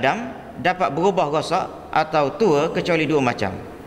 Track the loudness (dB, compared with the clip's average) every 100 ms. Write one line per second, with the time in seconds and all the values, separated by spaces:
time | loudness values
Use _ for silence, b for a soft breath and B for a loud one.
0 | 2 0 -4 -12 -14 -4 -2 0 0 2
1 | 2 2 2 0 0 -2 -2 -8 -4 0
2 | 2 2 0 2 4 4 2 0 0 0
3 | 2 2 2 0 -2 -6 -10 -16